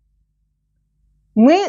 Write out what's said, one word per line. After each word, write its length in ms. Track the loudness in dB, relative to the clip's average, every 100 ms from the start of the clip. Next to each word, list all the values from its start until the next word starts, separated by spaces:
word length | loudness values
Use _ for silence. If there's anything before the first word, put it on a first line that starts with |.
| _ _ _ _ _ _ _ _ _ _ _ _ _ -2
Ми, 220 | 0 0